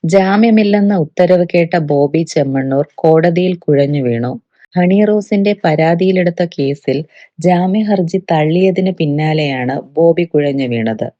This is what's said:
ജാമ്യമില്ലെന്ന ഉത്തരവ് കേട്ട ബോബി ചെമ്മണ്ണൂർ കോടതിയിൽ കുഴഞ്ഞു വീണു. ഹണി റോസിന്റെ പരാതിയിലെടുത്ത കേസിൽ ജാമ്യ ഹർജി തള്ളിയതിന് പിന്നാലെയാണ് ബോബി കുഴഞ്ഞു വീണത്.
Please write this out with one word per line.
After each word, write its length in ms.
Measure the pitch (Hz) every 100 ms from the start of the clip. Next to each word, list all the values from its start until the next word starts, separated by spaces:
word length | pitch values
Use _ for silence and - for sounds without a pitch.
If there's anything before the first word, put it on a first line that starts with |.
ജാമ്യമില്ലെന്ന 880 | 165 190 190 202 226 220 208 202 202 196
ഉത്തരവ് 480 | 156 - 180 180 175
കേട്ട 280 | 175 165 175
ബോബി 400 | 147 143 143 160
ചെമ്മണ്ണൂർ 640 | 160 156 139 135 135 135 147
കോടതിയിൽ 580 | - 160 160 175 170 185
കുഴഞ്ഞു 460 | 175 - 143 143 147
വീണു. 280 | 127 117 123 226 _ _ _
ഹണി 240 | 180 180 196
റോസിന്റെ 480 | 208 214 208 208 196
പരാതിയിലെടുത്ത 880 | 202 170 156 160 170 185 185 175 170
കേസിൽ 540 | 175 - 139 143 - 131 160 _ - -
ജാമ്യ 440 | 175 175 185 208
ഹർജി 360 | 208 196 165 190
തള്ളിയതിന് 680 | 185 160 151 170 190 180 190
പിന്നാലെയാണ് 840 | 185 151 147 156 156 147 131 127 139 -
ബോബി 320 | 147 165 165
കുഴഞ്ഞു 420 | 170 151 143 139 127
വീണത്. 400 | 117 113 110 107